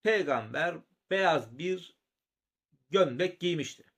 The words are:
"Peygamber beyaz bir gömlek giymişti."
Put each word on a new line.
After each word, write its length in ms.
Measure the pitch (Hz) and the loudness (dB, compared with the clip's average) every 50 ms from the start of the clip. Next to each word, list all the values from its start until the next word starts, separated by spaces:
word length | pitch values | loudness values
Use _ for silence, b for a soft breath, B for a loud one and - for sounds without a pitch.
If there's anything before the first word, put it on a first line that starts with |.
"Peygamber 760 | _ 214 220 208 175 143 135 117 110 110 120 143 160 175 170 160 - _ _ _ _ _ | _ 2 0 2 0 0 -2 -2 -2 -4 -4 -2 -2 -2 -4 -6 -14 _ _ _ _ _
beyaz 480 | 185 196 190 180 160 143 113 110 117 135 | -2 2 2 2 2 2 0 -6 -12 -8
bir 380 | 165 180 185 185 175 - _ _ _ _ _ _ _ _ _ _ _ _ _ _ _ _ _ _ _ _ | -6 -4 -4 -6 -8 -16 _ _ _ _ _ _ _ _ _ _ _ _ _ _ _ _ _ _ _ _
gömlek 500 | 156 196 185 151 123 127 180 185 - _ | 4 4 4 4 4 0 -2 -2 -2 _
giymişti." 500 | 175 175 170 160 135 - - - - _ _ | -2 -2 -2 -2 -4 -8 -10 -16 -20 _ _